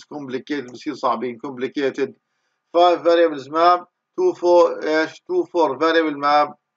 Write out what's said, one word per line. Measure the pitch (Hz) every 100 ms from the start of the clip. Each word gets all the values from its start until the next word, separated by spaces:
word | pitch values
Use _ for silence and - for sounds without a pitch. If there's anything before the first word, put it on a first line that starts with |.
| -
complicated، | 143 139 127 - 147 123
بصير | 120 151
صعبين، | 123 131 113 127 117 147
complicated. | 127 127 147 135 131 135 - _ _ _ _ _ 170
Five | 175 170
variables | 160 170 165 147 131
map، | 156 175 180 - _ _ -
two | 185
four | 165 175 175 170 165 156
إيش؟ | 156 156
Two | - - 180 170
four | 175 156 131
variable | 160 165 160 143
map، | 143 147 147 - _